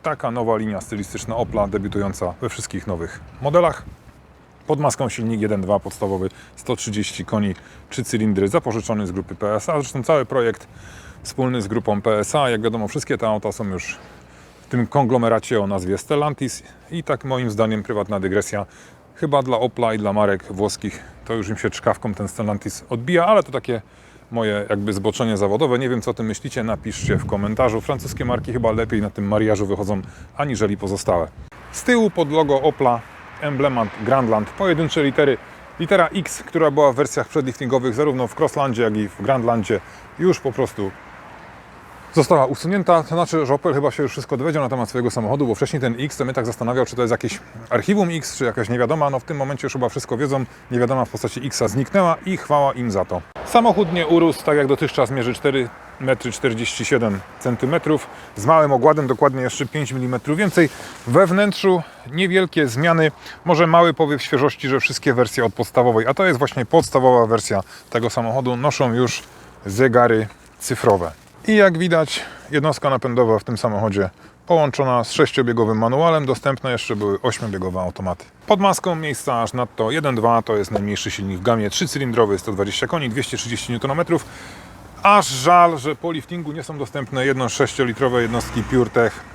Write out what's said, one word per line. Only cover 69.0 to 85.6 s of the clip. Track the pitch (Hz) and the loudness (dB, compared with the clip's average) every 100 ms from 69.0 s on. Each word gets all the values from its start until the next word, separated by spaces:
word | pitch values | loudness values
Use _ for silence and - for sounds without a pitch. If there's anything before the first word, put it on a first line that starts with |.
| 120 - - - - - 101 | 0 -2 -12 -20 -20 -14 -6
zegary | 101 131 120 120 110 107 - - - | 2 6 6 6 4 0 -10 -20 -14
cyfrowe. | - 127 117 98 82 - - - - | -6 0 4 4 2 -10 -20 -8 2
I | 214 | 6
jak | 196 160 | 6 4
widać, | 180 165 151 - - - - | 2 2 2 -4 -8 -16 -4
jednostka | 147 151 139 143 | 0 0 0 0
napędowa | 131 127 120 117 110 | 0 0 2 4 4
w | |
tym | - 113 | 0 -2
samochodzie | 120 104 110 98 95 - - _ - | -2 0 0 0 -2 -6 -20 _ 0
połączona | 170 147 - 135 123 | 2 2 0 2 2
z | 113 | 0
sześciobiegowym | - 147 - 120 117 110 110 | 2 2 2 0 2 2 2
manualem, | 113 131 165 160 131 | 2 4 4 2 0
dostępne | 120 143 131 135 | -2 -2 -2 -4
jeszcze | 117 - 104 | -4 -4 -2
były | 104 98 | 0 0
ośmiobiegowe | 123 - 113 98 92 92 | -2 -4 -6 -4 -6 -4
automaty. | 90 - 95 87 - _ - | -6 -6 -6 -6 -12 _ 0
Pod | 208 | 2
maską | 196 180 185 | 4 0 -2
miejsca | 165 156 135 - 120 | -4 -4 -4 -2 -2
aż | 113 | -2
nadto | 127 120 - 113 | -4 -6 -2 -2
jeden | 156 147 | 0 -2
dwa, | 120 117 117 | 2 2 2
to | 110 107 | 2 -2
jest | 95 | 0
najmniejszy | 104 101 101 104 | -4 -2 -4 -6
silnik | - 98 92 | -6 -6 -2
w | |
gamie, | 104 113 104 | 0 0 0
trzycylindrowy, | - 165 143 131 117 107 95 | -4 -4 -4 -4 0 0 0
sto | - | -2
dwadzieścia | 98 101 - 123 | -4 -4 -2 -2
koni, | 170 131 | -2 -2
dwieście | 104 98 113 | -4 -6 -8
trzydzieści | 117 117 - | -6 -8 -6
newtonmetrów. | 117 - 147 170 165 - - - - - - - - | -6 -2 -2 0 -2 -4 -18 -18 -20 -20 -20 -20 0
Aż | 202 208 - | 4 4 4
żal, | 131 139 175 | 0 6 8